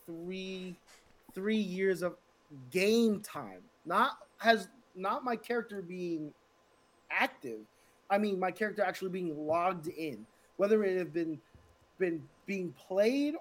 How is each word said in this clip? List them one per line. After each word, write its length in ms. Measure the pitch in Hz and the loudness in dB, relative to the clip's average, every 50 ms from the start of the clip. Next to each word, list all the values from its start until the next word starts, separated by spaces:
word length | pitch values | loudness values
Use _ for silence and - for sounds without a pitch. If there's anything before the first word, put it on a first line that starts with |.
| - | -16
three, 720 | - 165 165 170 180 185 185 185 190 190 185 185 185 175 - _ _ - - _ _ _ _ _ - - | -14 -12 -10 -8 -8 -8 -8 -8 -8 -8 -8 -10 -10 -12 -14 _ _ -20 -20 _ _ _ _ _ -14 -10
three 240 | 185 190 214 220 220 | -4 0 0 2 2
years 440 | 208 180 180 185 190 190 185 160 | 0 0 -2 0 2 2 2 2
of 160 | 180 175 170 - _ _ _ _ _ _ 151 135 127 123 | -2 -4 -6 -6 _ _ _ _ _ _ -18 -18 -14 -4
game 500 | - 185 196 208 220 233 233 220 208 185 | 0 2 4 4 6 6 6 4 2 0
time. 420 | - - - 151 123 98 95 90 98 - _ _ - | -4 -8 -10 -10 -10 -10 -12 -16 -20 -20 _ _ -6
Not 320 | 156 175 208 247 277 - - - _ _ - | 0 2 2 2 2 0 -6 -16 _ _ 0
has, 300 | - 226 226 214 190 - _ - _ _ - | 4 4 4 4 4 -6 _ -20 _ _ -12
not 280 | 185 185 196 233 285 262 | -4 -2 -2 -2 -2 -2
my 120 | 247 233 | -2 -4
character 460 | 214 - - 240 233 226 - 208 196 | -4 -2 -2 -2 -2 -2 -4 -8 -10
being 520 | 175 170 180 180 180 175 165 156 151 147 - _ _ _ _ _ _ _ _ _ _ _ _ _ _ - | -8 -8 -8 -6 -4 -4 -4 -4 -4 -8 -12 _ _ _ _ _ _ _ _ _ _ _ _ _ _ -4
active. 500 | 151 190 247 262 - - - 123 113 107 107 _ _ _ _ _ _ _ _ - | 0 0 0 0 -2 -8 -10 -10 -10 -10 -12 _ _ _ _ _ _ _ _ 2
I 80 | 196 208 | 2 4
mean, 220 | 214 208 196 180 | 4 2 0 0
my 120 | 185 185 | 0 -2
character 320 | 180 - 220 208 - 208 196 | 0 -2 -4 -2 0 0 0
actually 260 | 185 180 - 190 190 | 0 0 -2 -6 -4
being 240 | 175 190 180 165 147 151 151 151 | -4 -2 -4 -4 -4 -4 -2 0
logged 400 | 160 170 175 190 185 175 151 170 | 2 2 2 2 0 0 -6 -8
in, 380 | - 147 165 151 123 104 110 - _ _ _ _ _ - | -8 -6 -6 -6 -6 -8 -14 -20 _ _ _ _ _ 0
whether 260 | 196 208 220 214 208 | 4 6 6 4 4
it 140 | 190 185 185 | 4 2 0
have 160 | 175 151 147 | 0 -2 -2
been, 260 | 170 165 165 156 - _ _ _ - - _ _ _ _ _ _ - | -2 -2 -2 -4 -8 _ _ _ -20 -20 _ _ _ _ _ _ -2
been 300 | 190 175 165 156 135 - _ _ - | 0 0 0 -4 -8 -12 _ _ -8
being 280 | - 196 190 180 165 135 | -6 -4 -4 -4 -6 -8
played 600 | - - - 185 196 208 233 262 285 285 294 294 - | -10 -10 -2 2 4 4 6 4 4 2 0 0 -2